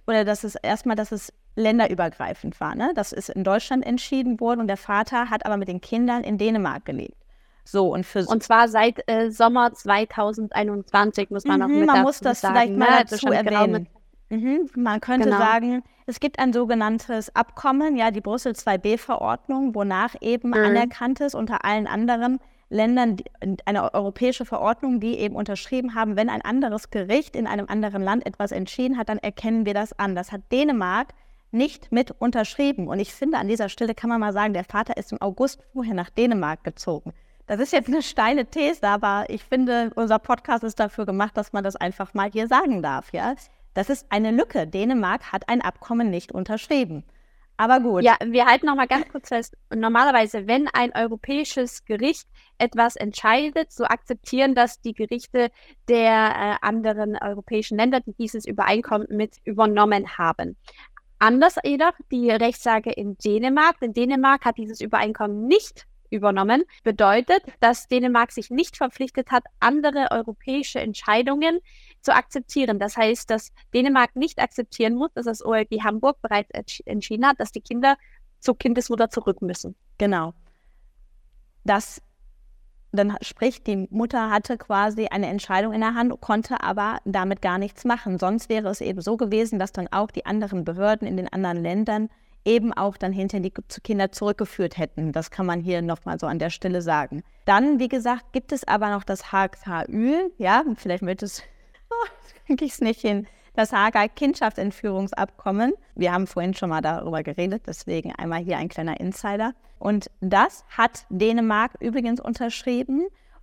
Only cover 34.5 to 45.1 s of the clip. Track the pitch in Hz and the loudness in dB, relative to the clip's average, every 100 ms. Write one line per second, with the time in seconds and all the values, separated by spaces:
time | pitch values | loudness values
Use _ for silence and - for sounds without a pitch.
34.5 | 185 190 208 226 - - - 196 185 269 | -2 -4 -4 -4 -6 -8 -6 -6 0 -2
35.5 | - _ 262 226 185 175 - 247 214 151 | -2 _ -8 -4 -4 -4 0 2 2 -2
36.5 | 160 - - - 170 - - _ _ - | -6 -10 -8 -6 -6 -8 -18 _ _ -8
37.5 | 208 277 320 233 302 - - 220 285 233 | -4 0 0 2 -2 -2 0 2 2 -2
38.5 | 320 294 339 202 202 202 202 - 214 - | -2 -2 0 0 0 0 -2 -4 -8 -2
39.5 | 254 247 240 226 - 226 220 - 240 - | 0 2 0 0 -2 2 2 2 -2 0
40.5 | 233 226 - 208 - 208 190 208 - 208 | -2 -2 -2 -2 -2 -4 -2 -2 -4 -4
41.5 | 208 196 190 180 - 190 202 202 214 226 | -4 -4 -4 -6 -6 -6 -4 -2 -2 2
42.5 | 254 311 208 147 135 - 175 214 277 - | 4 4 0 -2 -4 -6 -6 -4 -6 -12
43.5 | _ - - 196 277 - 208 220 233 453 | _ -8 -4 -2 -4 -2 -2 2 2 2
44.5 | 208 156 190 220 254 185 | -2 -4 -2 0 0 0